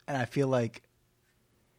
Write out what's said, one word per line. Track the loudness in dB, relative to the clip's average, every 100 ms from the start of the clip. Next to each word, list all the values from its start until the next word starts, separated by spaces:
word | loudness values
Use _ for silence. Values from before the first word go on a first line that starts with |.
| -6
and | -4
I | -2
feel | 0 2
like | 2 0 -4 -20 _ _ _ _ _ _ _ _